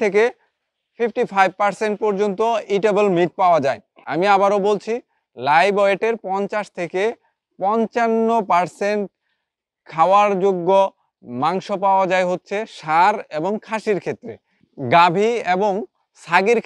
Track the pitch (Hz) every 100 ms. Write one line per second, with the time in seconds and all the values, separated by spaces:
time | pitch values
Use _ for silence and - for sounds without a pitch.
0 | 214 202 233 - _ _ _ _ _ -
1 | 226 247 226 196 190 180 208 185 220 208
2 | 220 190 208 190 226 226 - 196 214 202
3 | 208 170 175 - 180 165 131 104 _ _
4 | 123 147 202 196 202 208 196 202 - 240
5 | - _ _ 117 131 156 196 196 196 196
6 | 220 233 190 190 202 214 196 - 165 185
7 | 214 240 _ _ _ - 185 226 226 240
8 | 233 226 226 233 190 180 175 - 202 208
9 | 196 _ _ _ _ _ _ _ - 160
10 | 170 202 208 190 196 180 170 196 190 -
11 | _ _ 120 120 151 185 - 196 196 190
12 | 185 185 180 180 - 202 220 - 156 160
13 | 190 202 - 156 180 214 - 220 220 175
14 | 160 117 240 95 _ _ _ - 127 170
15 | 175 175 220 233 175 185 208 190 370 _
16 | _ _ - 175 196 226